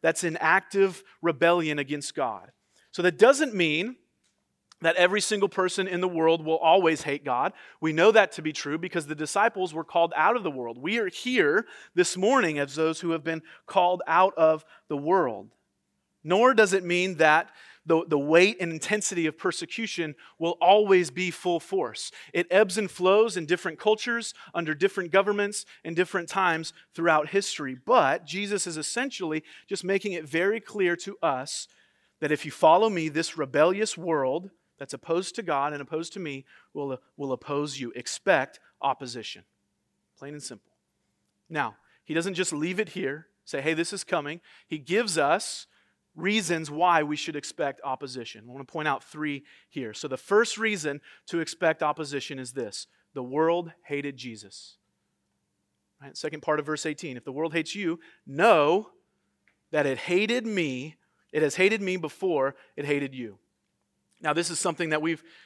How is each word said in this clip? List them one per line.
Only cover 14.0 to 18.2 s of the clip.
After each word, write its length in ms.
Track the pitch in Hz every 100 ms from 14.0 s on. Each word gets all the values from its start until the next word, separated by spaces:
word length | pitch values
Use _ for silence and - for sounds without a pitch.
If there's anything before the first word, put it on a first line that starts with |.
| -
out 260 | 165 190 -
of 300 | 160 156 _ - -
the 80 | 147
world. 540 | 147 190 139 101 107 _ _ _ _ _ _ _
Nor 320 | 156 185 247
does 200 | 226 208
it 100 | 196
mean 320 | 180 175 185 160
that 340 | 156 156 185 - - - 151
the, 200 | 165 170
the 120 |
weight 380 | 147